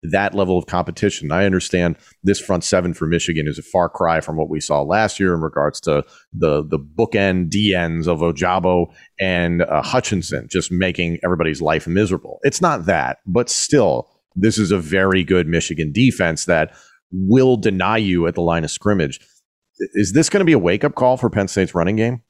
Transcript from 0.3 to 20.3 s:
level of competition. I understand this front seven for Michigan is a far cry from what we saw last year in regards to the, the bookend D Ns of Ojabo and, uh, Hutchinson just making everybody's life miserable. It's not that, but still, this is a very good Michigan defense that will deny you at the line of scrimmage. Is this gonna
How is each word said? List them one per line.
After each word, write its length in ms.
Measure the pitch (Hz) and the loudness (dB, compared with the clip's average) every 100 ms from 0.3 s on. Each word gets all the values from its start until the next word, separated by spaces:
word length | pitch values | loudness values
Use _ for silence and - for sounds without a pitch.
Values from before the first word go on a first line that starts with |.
level 240 | 98 92 90 | 0 0 0
of 80 | 80 | 0
competition. 640 | 90 87 85 104 - 76 | -4 -4 -2 -2 -2 -4
I 100 | 82 | 0
understand 540 | 98 92 - 90 87 82 _ _ | 2 0 0 0 0 -2 _ _
this 160 | 92 98 | 0 0
front 240 | - 90 | 0 -2
seven 300 | - 95 87 | 0 0 0
for 120 | 82 80 | -4 -2
Michigan 400 | 82 - 80 76 | -2 0 -2 -2
is 140 | 73 | -6
a 40 | |
far 260 | - 92 87 | -4 0 0
cry 320 | - 87 82 | 0 0 0
from 160 | 78 78 | -2 -4
what 100 | 78 | -4
we 140 | 78 | -4
saw 200 | - 73 | -2 -2
last 380 | 71 95 110 - | 0 0 0 0
year 140 | 98 | 0
in 80 | 85 | 0
regards 400 | 80 76 73 - | -2 -2 -2 -2
to 240 | - 73 - - _ | -2 -2 -2 -12 _
the, 320 | 95 80 73 | -2 0 0
the 160 | 76 78 | -2 -6
bookend 680 | 71 - 113 110 98 92 87 | -6 -4 -2 2 0 0 0
D 260 | 101 104 92 | 0 0 0
Ns 300 | 85 82 82 | 0 -2 -2
of 120 | 82 | 0
Ojabo 760 | 85 73 90 92 90 90 85 - - - | 0 0 0 0 2 2 0 -6 -20 -6
and, 420 | 95 87 85 85 | -2 0 0 0
uh, 200 | 87 78 | 0 0
Hutchinson 640 | - 127 - 98 82 69 58 | 0 -2 0 -4 -4 -8 -4
just 220 | 95 - | -4 -2
making 480 | 90 92 85 85 85 | -2 -2 0 -2 -2
everybody's 400 | 92 87 80 71 | -2 0 -2 -2
life 240 | 78 80 82 | -2 -2 0
miserable. 540 | 90 104 90 - - | 0 0 -2 -6 -4
It's 180 | 139 - | -4 0
not 240 | 175 139 82 | -2 0 0
that, 320 | 85 64 67 - | 0 0 -6 -2
but 240 | 90 - | -2 0
still, 580 | - - 147 104 64 - _ _ - | -4 0 2 2 0 -6 _ _ 0
this 200 | 104 110 | 0 2
is 140 | 98 | 0
a 80 | 98 | 0
very 460 | 78 95 95 95 85 | 0 0 2 2 2
good 240 | 92 80 | 2 2
Michigan 420 | 82 - 78 78 | 0 -2 -4 -4
defense 540 | 73 131 - 87 80 - | 2 2 2 0 0 0
that 280 | 85 - - _ _ _ | 0 0 -4 _ _ _
will 460 | 92 95 123 131 123 | -6 2 4 4 4
deny 400 | 110 95 92 113 | 2 0 0 0
you 280 | 104 87 85 | 2 2 0
at 100 | 85 | 0
the 60 | |
line 220 | 85 82 | 0 0
of 80 | 80 | -2
scrimmage. 480 | - 104 101 76 67 _ _ _ _ _ _ | -4 0 0 0 -6 _ _ _ _ _ _
Is 340 | 98 - 101 | -6 -2 0
this 160 | 110 | 2
gonna 160 | 160 | 2